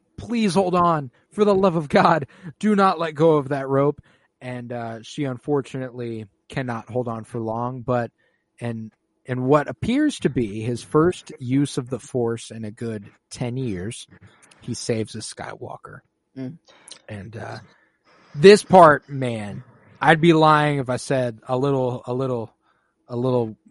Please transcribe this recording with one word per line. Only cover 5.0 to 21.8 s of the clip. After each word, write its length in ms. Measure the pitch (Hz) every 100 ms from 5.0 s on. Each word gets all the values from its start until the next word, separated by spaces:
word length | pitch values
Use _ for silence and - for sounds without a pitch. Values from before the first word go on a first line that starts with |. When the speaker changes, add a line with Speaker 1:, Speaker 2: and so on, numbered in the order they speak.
Speaker 1:
she 220 | 110 -
unfortunately 1000 | 139 123 - 143 123 135 127 123 120 113 110 _ -
cannot 400 | - 127 117 -
hold 180 | 120 120
on 160 | 113
for 160 | 110 120
long, 400 | 110 113 120 131
but, 280 | 117 123 117 _ _ _ _ -
and, 320 | 120 113 110 _ _ _ -
and 180 | 127
what 240 | 127 147 143
appears 500 | 131 - 254 302 -
to 80 | 165
be 300 | 135 110 107
his 200 | 110 120
first 500 | - 151 165 - - -
use 380 | 123 135 143 -
of 100 | 123
the 80 | 123
Force 500 | - 127 117 117 -
in 140 | 113
a 60 | 107
good 360 | 104 117 107 107 _ _
ten 260 | - 123 127
years, 480 | 127 92 98 - - - 101 _ _ _
he 100 | -
saves 400 | 117 - 113 107
a 40 | 113
Skywalker. 800 | - - - - 113 - - - _ _ _ 135
Speaker 2:
Mm. 200 | 131 165 _ _ - - -
Speaker 1:
And, 280 | 104 98 107
uh, 220 | 110 110 101 _ _ _ _ _ _
this 280 | 143 175 208
part, 460 | - 185 165 143 -
man, 520 | 143 127 113 104 98 - _ _ -
I'd 200 | 139 160
be 100 | 170
lying 460 | 160 156 151 147 143
if 100 | 127
I 80 | 123
said 440 | - 135 123 110 -
a 120 | 127
little, 440 | 143 135